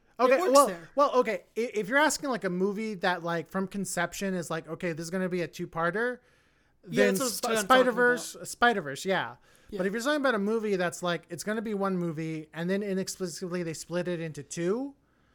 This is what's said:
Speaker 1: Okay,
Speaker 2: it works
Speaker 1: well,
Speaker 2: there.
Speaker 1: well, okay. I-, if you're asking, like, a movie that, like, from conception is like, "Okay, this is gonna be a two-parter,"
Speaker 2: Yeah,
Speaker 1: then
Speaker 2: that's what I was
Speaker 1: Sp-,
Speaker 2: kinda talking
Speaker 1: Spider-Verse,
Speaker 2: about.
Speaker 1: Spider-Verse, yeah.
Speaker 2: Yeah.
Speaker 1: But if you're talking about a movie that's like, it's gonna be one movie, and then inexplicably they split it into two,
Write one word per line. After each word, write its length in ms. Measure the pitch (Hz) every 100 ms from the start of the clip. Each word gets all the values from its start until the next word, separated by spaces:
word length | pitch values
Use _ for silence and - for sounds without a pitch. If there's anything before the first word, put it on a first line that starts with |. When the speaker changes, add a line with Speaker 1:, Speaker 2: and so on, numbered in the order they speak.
| _ -
Speaker 1:
Okay, 140 | 247 269
Speaker 2:
it 40 |
works 100 | 359
Speaker 1:
well, 160 | 269 254
Speaker 2:
there. 220 | 170 165 -
Speaker 1:
well, 160 | 285 247
okay. 280 | 226 185 - -
I-, 140 | 240
if 140 | 208 190
you're 80 | 277
asking, 320 | 302 - 285
like, 140 | 226
a 60 | 190
movie 440 | 180 196 202 220 196
that, 280 | 190 180
like, 260 | 170 170 156
from 160 | 196 190
conception 680 | 202 185 - 170 - 196 185
is 140 | 165
like, 180 | 165 160
"Okay, 240 | 160 175
this 120 | 160 170
is 40 |
gonna 200 | 185 185
be 120 | 180
a 60 | 160
two-parter," 720 | - 175 165 170 190 247 247 _ _ _ _ _ _ 196
Speaker 2:
Yeah, 160 | 170 202
Speaker 1:
then 100 | 190
Speaker 2:
that's 40 |
what 20 |
I 20 | 254
was 80 |
Speaker 1:
Sp-, 100 | 196 240
Speaker 2:
kinda 80 | 220
talking 100 | 196
Speaker 1:
Spider-Verse, 680 | 254 254 233 247 247 - -
Speaker 2:
about. 120 | 180
Speaker 1:
Spider-Verse, 560 | - 240 202 147 139 190
yeah. 300 | 180 120 120 _ _ -
Speaker 2:
Yeah. 80 | 202
Speaker 1:
But 100 | 185
if 60 |
you're 80 | 226
talking 160 | 240 302
about 140 | 262 220
a 40 |
movie 360 | 202 226 214 190
that's 260 | 180 -
like, 240 | 175 170 -
it's 140 | 165
gonna 180 | 202 220
be 100 | 220
one 240 | 202 190 185
movie, 500 | 170 160 160 160 156
and 160 | 156 175
then 140 | 196
inexplicably 800 | 208 190 185 - 180 147 180 180
they 100 | 165
split 340 | 156 - 170 175
it 120 | 170
into 240 | 165 147
two, 500 | 135 170 170 226 277 - _ _ _